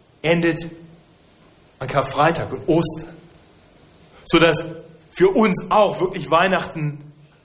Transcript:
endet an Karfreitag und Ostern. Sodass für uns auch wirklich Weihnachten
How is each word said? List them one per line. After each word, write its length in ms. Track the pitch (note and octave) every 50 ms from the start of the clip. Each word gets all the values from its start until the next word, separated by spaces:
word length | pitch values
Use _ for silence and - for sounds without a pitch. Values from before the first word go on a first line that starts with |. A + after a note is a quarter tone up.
| _ _ _ _ -
endet 440 | D#3 E3+ E3+ E3+ E3 D#3+ D#3+ - - - - - - - - _ _ _ _ _ _ _ _ _ _ _ _ _ _ _ -
an 80 | C3+
Karfreitag 680 | B2 - C#3 C3 - - C3 D3 E3 E3 - G#2+ G2 G2
und 160 | - - -
Ostern. 460 | D#3 E3+ E3+ - - - - - - - - - - _ _ _ _ _ _ _ _ _ _ _ _ _ _ _ _ - -
Sodass 420 | - - D#3+ E3 E3 D3+ - - - - - - - - - _ _
für 180 | - - F3 G3
uns 420 | - B3 G#3+ G3+ F3+ - - -
auch 300 | F#3 G#3+ G#3 F3 - -
wirklich 280 | F#3 F#3 - F#3 D3 -
Weihnachten 840 | D#3+ E3 F#3 F#3+ F#3 E3 D#3+ - - E3 D3+ D3 C#3+ C#3+ - - - _ - _ _ _ _